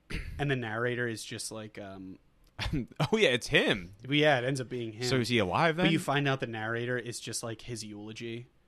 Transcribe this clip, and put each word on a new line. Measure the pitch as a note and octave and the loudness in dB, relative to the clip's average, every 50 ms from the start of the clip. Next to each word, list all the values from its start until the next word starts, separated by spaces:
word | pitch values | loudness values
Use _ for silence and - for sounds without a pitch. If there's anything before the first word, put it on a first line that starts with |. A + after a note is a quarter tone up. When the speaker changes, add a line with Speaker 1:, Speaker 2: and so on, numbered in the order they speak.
| _ - | _ -10
Speaker 1:
<clears throat> | - - - - - - | -8 -8 -8 -8 -6 -4
And | C#3+ C#3+ | -2 0
the | C3+ | 0
narrator | B2+ A#2 A2 G#2+ A2+ A#2+ B2 B2 A#2 B2 | 0 -2 -2 -2 -2 -2 0 0 0 -2
is | A#2 A2+ G#2+ - | -2 -4 -4 -8
just | - A#2+ G#2 - - A2 | -8 -10 -8 -8 -8 -10
like, | A2 A2 G#2+ - - | -10 -12 -12 -12 -14
um, | G#2 G2 F#2+ F#2+ F#2+ F#2+ F2 - _ _ _ _ _ _ _ | -14 -12 -12 -12 -14 -14 -14 -16 _ _ _ _ _ _ _
Speaker 2:
<laughs> | - - - - C#3+ A2 - - - D3 - G#3+ | -6 -4 -2 -2 -2 -2 -4 -2 -2 2 2 4
Oh, | |
yeah, | A3+ G3+ C#3+ | 6 6 6
it's | B2 A#2 - - | 4 2 2 4
him. | D3 F3 B3+ B3+ C3+ G2 E2+ F2 G2+ - A#2+ | 4 4 6 4 2 0 -2 -8 -14 -14 -4
Speaker 1:
But | B2+ C#3+ | 0 2
yeah, | D3 D3 D3+ C#3+ B2 | 6 6 6 6 4
it | A#2+ | 4
ends | C3 C#3+ C3 | 0 -2 -2
up | B2 A2+ | -4 -4
being | B2+ B2 A#2 A2 G#2+ | -6 -6 -6 -6 -6
him. | A2 B2 B2 | -4 -2 2
Speaker 2:
So | C3+ | 2
is | B2+ A#2 G#2+ | 2 4 4
he | B2 A2+ | 4 4
alive | G2 F2+ F2 A#2 E3 E3 D#3 | 4 4 4 4 4 4 4
then? | E3+ F3+ | 2 4
Speaker 1:
But | E3 E3 | 4 4
you | D3 | 2
find | - D3+ C3+ C#3+ C#3+ C#3 | 2 2 2 2 2 2
out | C3+ C3 | 0 0
the | C3+ | -2
narrator | A#2+ A2+ A2 G#2+ A2 A#2 A#2 A#2+ B2 B2 | -4 -4 -4 -4 -2 -2 -2 -2 -2 -2
is | B2 A2 A#2+ A2+ - | -2 -4 -6 -8 -8
just, | - A#2+ A2 - - | -8 -8 -6 -6 -6
like, | A#2 A2+ - - | -6 -8 -8 -10
his | B2 B2 A2 A2 | -10 -8 -8 -8
eulogy. | G#2+ G#2 G#2 G#2 A2 G#2+ A2 A#2 A#2 A2+ A#2+ B2+ - _ _ _ | -10 -12 -12 -12 -12 -10 -10 -8 -8 -8 -10 -10 -14 _ _ _